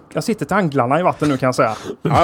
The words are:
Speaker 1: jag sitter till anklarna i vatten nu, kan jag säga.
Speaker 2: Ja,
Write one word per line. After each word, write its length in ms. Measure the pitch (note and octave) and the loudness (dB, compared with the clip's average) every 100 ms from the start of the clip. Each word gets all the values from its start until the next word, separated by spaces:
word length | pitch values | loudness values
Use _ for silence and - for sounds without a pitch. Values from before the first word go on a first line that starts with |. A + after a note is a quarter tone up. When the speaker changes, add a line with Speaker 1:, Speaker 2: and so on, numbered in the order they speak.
| - | -4
Speaker 1:
jag 120 | D#3 | -6
sitter 220 | D#3 G#3+ C#3+ | -4 -4 -2
till 100 | G3 | -2
anklarna 440 | F3 C3+ B2 D3+ | 0 0 0 2
i 20 | |
vatten 260 | F3+ C3 D3+ | 0 0 -2
nu, 80 | C3 | 0
kan 100 | C3 | 0
jag 80 | |
säga. 220 | B2 A#2+ G#2+ - - | 2 0 -2 -10 -8
Speaker 2:
Ja, 180 | - D3+ | 0 2